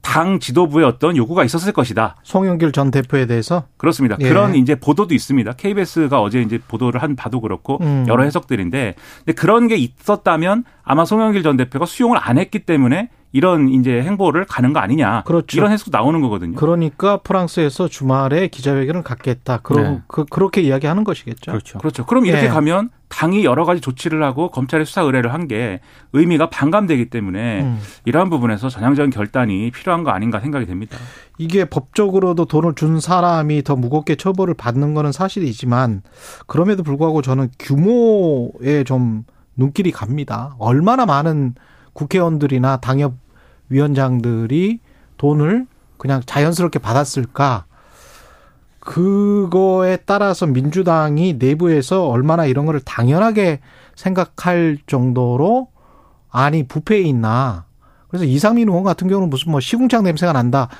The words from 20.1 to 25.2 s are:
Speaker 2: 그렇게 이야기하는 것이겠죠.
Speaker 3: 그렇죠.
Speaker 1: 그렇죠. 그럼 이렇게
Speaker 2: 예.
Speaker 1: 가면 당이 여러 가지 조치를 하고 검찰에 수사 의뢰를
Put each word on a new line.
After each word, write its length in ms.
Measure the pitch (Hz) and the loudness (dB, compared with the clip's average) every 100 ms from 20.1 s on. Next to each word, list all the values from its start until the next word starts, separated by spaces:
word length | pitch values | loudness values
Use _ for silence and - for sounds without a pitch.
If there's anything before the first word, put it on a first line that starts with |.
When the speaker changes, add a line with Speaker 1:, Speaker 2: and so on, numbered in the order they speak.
| - 147 | -6 -4
Speaker 2:
그렇게 360 | - 190 202 | -2 0 2
이야기하는 420 | 151 135 147 185 | 2 0 0 0
것이겠죠. 480 | 208 170 - - - | -2 -4 -10 -14 -8
Speaker 3:
그렇죠. 260 | 110 - 101 | -8 -8 -6
Speaker 1:
그렇죠. 300 | 156 135 123 | -6 -6 0
그럼 180 | 240 208 | 2 4
이렇게 200 | 151 135 | 2 2
Speaker 2:
예. 20 | |
Speaker 1:
가면 420 | 151 151 180 233 _ _ | 2 2 0 -2 _ _
당이 360 | - 160 196 | -4 0 2
여러 220 | 170 127 175 | 2 2 0
가지 160 | 180 | 0
조치를 420 | - 131 175 156 | -4 -6 -4 -2
하고 260 | 143 127 175 | -2 -2 -4
검찰에 340 | - 131 160 | -4 -2 -2
수사 180 | 156 - | -2 -2
의뢰를 300 | 156 131 | 0 0